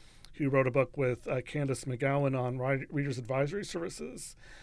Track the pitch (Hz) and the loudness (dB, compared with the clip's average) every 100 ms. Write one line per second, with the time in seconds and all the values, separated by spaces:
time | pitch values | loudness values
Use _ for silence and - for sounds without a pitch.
0 | - - - - 139 135 127 135 127 143 | -20 -20 -14 -2 2 4 4 4 2 2
1 | 127 120 - 127 - 147 139 131 131 120 | 2 2 0 -2 -2 -2 0 0 -2 0
2 | 139 143 139 131 123 127 127 135 - 151 | 2 4 2 2 0 0 0 0 0 -2
3 | 143 123 117 135 147 202 - 175 175 - | -2 -2 -2 0 2 0 -4 -4 -4 -6
4 | 151 - - - - - | -10 -10 -14 -14 -18 -18